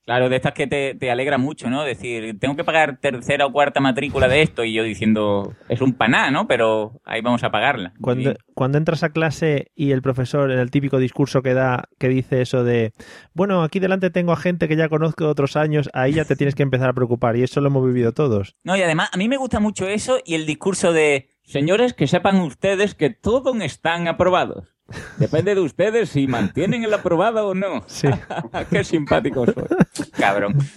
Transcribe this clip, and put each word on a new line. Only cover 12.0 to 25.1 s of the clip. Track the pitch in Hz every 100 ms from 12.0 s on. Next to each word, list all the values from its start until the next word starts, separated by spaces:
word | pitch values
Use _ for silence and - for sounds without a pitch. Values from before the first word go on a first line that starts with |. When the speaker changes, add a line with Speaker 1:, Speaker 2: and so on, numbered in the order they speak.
| 131
Speaker 2:
dice | 131 - 131
eso | 123 131
de, | 120 120 110 - - - -
"Bueno, | 160 202 185
aquí | 156 196
delante | 190 190 185
tengo | 180 175
a | 156
gente | 180 175 165
que | 156
ya | 160
conozco | 156 160 147 156
de |
otros | 147 139 151
años", | 156 151 139
ahí | 131 131
ya | 156 151
te | 139
tienes | 139 139
que |
empezar | 139 127 131
a |
preocupar, | 127 120 117 123 117
y |
eso | 123 147
lo | 139
hemos | 135 127
vivido | 123 117
todos. | 117 147 104 98 _
Speaker 1:
No, | 220 196
y |
además, | 175 160 208
a | 185
mí | 220
me | 269
gusta | 254 233
mucho | 208 - 190
eso | 208 254 254 -
y | 160
el | 156
discurso | 147 190 180 175
de, | 165 151 139 - _
"Señores, | _ 143 151 208 247
que | - 147
sepan | 175 196 190
ustedes | 165 - 190 190 202 -
que | 143
todos | - 190 254 262 233
están | 156 - 160 170 170
aprobados". | 165 180 180 117 - - _ - - -